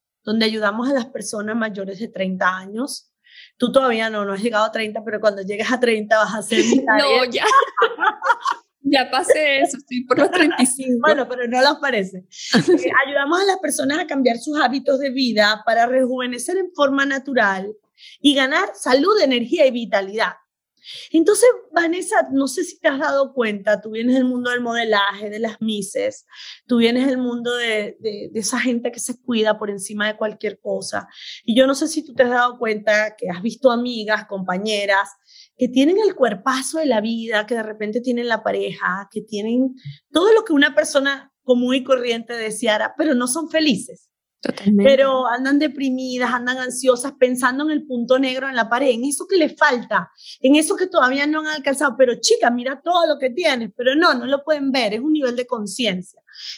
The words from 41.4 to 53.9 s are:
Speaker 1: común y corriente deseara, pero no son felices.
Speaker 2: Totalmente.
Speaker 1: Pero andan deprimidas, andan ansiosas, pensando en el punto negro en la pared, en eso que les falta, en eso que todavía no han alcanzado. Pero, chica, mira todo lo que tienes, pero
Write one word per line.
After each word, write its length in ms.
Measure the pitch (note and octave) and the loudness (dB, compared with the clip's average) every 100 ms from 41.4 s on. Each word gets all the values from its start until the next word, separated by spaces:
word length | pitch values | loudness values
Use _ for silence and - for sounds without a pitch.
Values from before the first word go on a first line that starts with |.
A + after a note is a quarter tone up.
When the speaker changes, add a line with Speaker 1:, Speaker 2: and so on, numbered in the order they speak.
Speaker 1:
común 320 | - B3 B3 | 0 2 2
y 100 | C4 | 0
corriente 500 | C4 B3+ A#3+ A#3 A#3 A#3 | 2 0 0 -4 -6 -8
deseara, 580 | A3 G#3+ A3 G#3+ A3 - | -6 -4 0 0 0 -2
pero 180 | D#4+ | 0
no 120 | B3 B3 | 2 0
son 220 | E4 D#4 | -4 -2
felices. 600 | D#4+ D4+ F3 - - _ _ _ _ | 0 2 0 -4 -18 _ _ _ _
Speaker 2:
Totalmente. 440 | - - G3+ G3+ | -8 -2 2 6
Speaker 1:
Pero 420 | C4 C4+ C4+ C4 B3 | 6 6 4 2 0
andan 320 | A#3+ C4+ C#4+ | -2 2 2
deprimidas, 720 | D4+ C#4+ C4+ B3+ C4 B3 A#3+ | 2 -2 -4 -4 -4 -2 -2
andan 280 | B3 B3 B3+ | -2 -4 -4
ansiosas, 560 | B3+ B3 B3+ B3 C#4 - | -4 -2 0 2 0 0
pensando 460 | B3+ B3 B3 C4 | 0 2 0 0
en 60 | D#4 | -2
el 160 | D4 - | -2 -4
punto 320 | B3 A#3 C4 | -4 2 2
negro 280 | C4 C4 C4+ | 2 -2 -4
en 100 | B3+ | -2
la 120 | G#3+ | 0
pared, 220 | A#3+ C#4 | 0 2
en 140 | A3+ | 0
eso 220 | C#4 C#4+ F#4+ | -2 -4 0
que 120 | F#4+ | 2
les 180 | D4+ - | 2 2
falta, 540 | - B3 - G3 F3+ _ - - | 2 2 -2 -4 -4 _ -20 0
en 160 | C4 D4+ | 4 4
eso 200 | D4+ F4+ | 2 -2
que 100 | F#4 | 0
todavía 400 | E4 B3+ C#4 D4 | 2 2 2 0
no 140 | D#4 | -2
han 60 | D#4 | -4
alcanzado. 480 | D4+ C#4 C#4 D4 B3+ | -4 -2 0 0 2
Pero, 200 | B3 A3+ | 2 2
chica, 300 | - A4+ C4+ | 0 2 2
mira 320 | A#3+ B3 C#4 | 0 -4 -6
todo 220 | E4 F4 D#4+ | -2 2 2
lo 120 | C#4 | 0
que 120 | C4 | -2
tienes, 400 | B3 D#4+ B3+ G#3+ | 0 0 0 -4
pero 200 | - B3 | -2 0